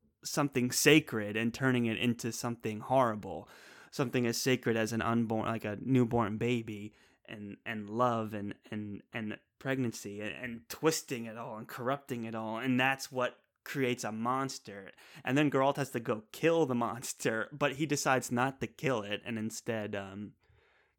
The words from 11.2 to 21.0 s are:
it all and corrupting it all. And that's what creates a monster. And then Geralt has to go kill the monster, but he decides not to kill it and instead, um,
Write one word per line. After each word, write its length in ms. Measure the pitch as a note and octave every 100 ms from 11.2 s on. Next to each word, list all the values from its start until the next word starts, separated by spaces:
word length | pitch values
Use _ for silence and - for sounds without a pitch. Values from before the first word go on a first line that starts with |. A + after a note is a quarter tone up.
it 140 | A#2 A2
all 180 | A#2 A2
and 120 | -
corrupting 560 | - B2 C#3 - B2
it 100 | A2+
all. 240 | A2 A2 A2+
And 200 | C3 B2+
that's 320 | C3 C3+ -
what 280 | B2+ B2 - _ _
creates 400 | - C#3+ B2+ A#2+
a 80 | A#2
monster. 800 | A2 A#2 C3 C3+ - - G2+ F#2+ - - -
And 140 | - C3+
then 120 | D3+
Geralt 260 | C3+ C3+ C#3+
has 140 | C3
to 100 | B2
go 240 | A#2 G#2+ -
kill 340 | - D#3+ E3 D3
the 80 |
monster, 720 | B2 A#2 - - - C#3 A2+ G#2+
but 200 | C#3+ C#3+
he 120 | C#3 D#3
decides 440 | C#3+ D3+ C3 -
not 280 | A#2+ C3 C3+
to 60 | A2+
kill 360 | - C#3+ B2
it 200 | G2+ G#2
and 140 | - A2+
instead, 560 | A2 - - A2+ G#2
um, 380 | G#2 G2 G2 G#2 - _ _ _ _ _ _